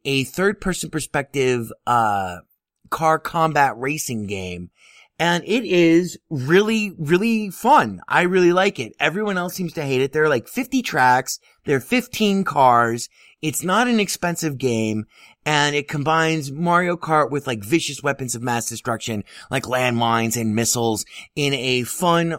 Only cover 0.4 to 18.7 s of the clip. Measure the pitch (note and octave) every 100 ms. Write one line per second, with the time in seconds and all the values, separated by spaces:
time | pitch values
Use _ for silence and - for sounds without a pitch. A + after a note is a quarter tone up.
0.4 | G3 G#3+ - F3+ E3 D#3+ - D3 C#3 C#3+
1.4 | C3 B2 A2+ - - A#2+ A2 G2+ F#2 F2
2.4 | - _ _ _ - - D#3+ D#3 - E3+
3.4 | D#3+ D3 C#3 A2+ C3 D3+ - A#2 G2+ G2
4.4 | F#2 F2+ F2 _ _ - _ - E3 F3
5.4 | - A3+ A3 F3 E3 E3 F3+ - - D3+
6.4 | B2+ F3 G#3+ A3 G#3 E3 D3 F3+ A3+ A3+
7.4 | G#3 - A#3 C#4+ C3 F#2 - C#3+ F3+ F#3
8.4 | F3+ F3 G3 F#3+ A2+ - D3 E3+ G#3+ F#3+
9.4 | F3+ F3 F3 - C#3+ B2+ C3+ D3+ D#3 C3
10.4 | - - C4 C4+ A#3 D3+ B2+ B2+ C3 -
11.4 | _ _ - C3+ B2+ B3 A#3+ - G#3+ G3
12.4 | F#3+ D3 C3 A#2+ A#2 A#2+ - _ _ _
13.4 | D#3 B2 F3 G3 B3 A#3 G3+ - F3 E3+
14.4 | D#3+ C3 B2+ A#2 A2 A2 G#2 _ - _
15.4 | - D3+ D3 D3 C#3+ D3+ C#3+ D#3+ D#3+ D#3+
16.4 | C#3 C#3 E3+ F3 F3+ F3 - D#3 C3 C#3+
17.4 | C3+ A#2 G2+ E3 D#3 C3+ C#3+ C3+ B2+ A#2+
18.4 | B2+ A#2+ A2